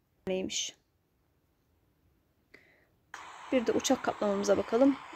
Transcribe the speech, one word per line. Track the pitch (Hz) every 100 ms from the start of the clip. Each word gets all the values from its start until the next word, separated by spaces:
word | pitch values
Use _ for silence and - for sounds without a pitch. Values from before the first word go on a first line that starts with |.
| _ _ -
Neymiş? | 185 190 - - - _ _ _ _ _ _ _ _ _ _ _ _ _ _ _ _ _ - _ _ _ _ _ - - - -
Bir | 262 226
de |
uçak | 233 - 254
kaplamamıza | - - 208 202 202 190
bakalım. | 196 226 277 269 -